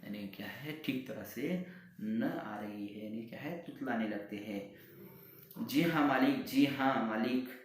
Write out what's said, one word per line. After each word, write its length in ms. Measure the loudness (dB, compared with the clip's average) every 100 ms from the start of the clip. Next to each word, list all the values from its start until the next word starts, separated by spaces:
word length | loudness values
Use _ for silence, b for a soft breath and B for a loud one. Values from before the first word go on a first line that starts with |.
यानी 140 | -8 -6
क्या 280 | -6 -8 -8
है, 360 | -8 -8 -6
ठीक 240 | -2 -2 -2
तरह 140 | -8
से 440 | -8 -4 0 0 -2 B B -8
न 220 | -2 0
आ 340 | 0 -2 -4 -6
रही 300 | -6 -6 -6
है, 180 | -6
यानी 180 | -8 -6
क्या 180 | -8 -8
है, 180 | -6 -6
तुतलाने 500 | -8 -8 -2 0 0
लगते 280 | -2 -4 -8
हैं। 1300 | -6 -6 -6 -14 -18 -18 -16 -18 -20 -20 -18 -8 0
जी 160 | 4
हाँ 240 | 4 6 6
मालिक, 360 | 6 6 4
जी 220 | 2 6 6
हाँ 400 | 6 4 4 2
मालिक। 420 | 2 2 2 0 -8